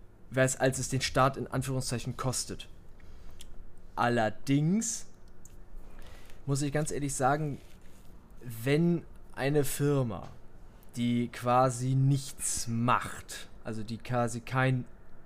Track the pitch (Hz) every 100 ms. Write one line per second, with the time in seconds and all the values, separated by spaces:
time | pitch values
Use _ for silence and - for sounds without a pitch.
0 | - - - 127 131 - 131 131 127 127
1 | - 139 135 135 120 131 135 131 127 117
2 | - - 131 - - 98 - - - -
3 | - - - - - - - - - -
4 | 120 120 110 - - 139 151 202 226 -
5 | - - - - - - - - - -
6 | - - - - - 139 147 151 151 -
7 | 143 135 127 151 156 135 - - - -
8 | - - - - 123 113 123 147 170 170
9 | - - - - 131 147 139 - 143 139
10 | 120 92 - - - - - - - -
11 | 120 120 120 - 123 123 131 120 127 135
12 | 135 139 - - - - - 113 120 107
13 | - - - - - - - 110 107 113
14 | - 123 117 117 - 131 131 127 123 -
15 | - -